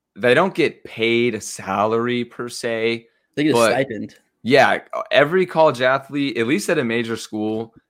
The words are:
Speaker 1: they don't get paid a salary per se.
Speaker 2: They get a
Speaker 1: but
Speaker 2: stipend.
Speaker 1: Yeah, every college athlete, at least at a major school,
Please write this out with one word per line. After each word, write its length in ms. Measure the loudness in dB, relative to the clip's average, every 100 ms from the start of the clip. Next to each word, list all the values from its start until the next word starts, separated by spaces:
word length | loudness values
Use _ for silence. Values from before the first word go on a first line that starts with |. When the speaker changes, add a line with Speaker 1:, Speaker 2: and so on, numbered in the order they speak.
| _ -2
Speaker 1:
they 160 | 2
don't 200 | 4 2
get 300 | 0 -2 -4
paid 520 | -14 -4 0 2 0 -2
a 60 |
salary 840 | -8 -10 -4 -2 0 0 -2 -2 -6
per 240 | -10 -12
se. 580 | -8 -6 -2 -2 -2 -8 _ _ -4
Speaker 2:
They 80 | 2
get 60 |
a 20 |
Speaker 1:
but 180 | 4 4
Speaker 2:
stipend. 440 | 2 -2 -6 -12 -16 _ _
Speaker 1:
Yeah, 360 | 2 4 6 2 -4 -12 0
every 360 | 2 4 2 0
college 360 | 2 2 4
athlete, 560 | 0 0 -4 -6 -4 -2
at 100 | 0
least 220 | 0 0
at 80 | -2
a 60 |
major 320 | 0 -2 -4 -6
school, 580 | -8 -6 -4 -4 -8 _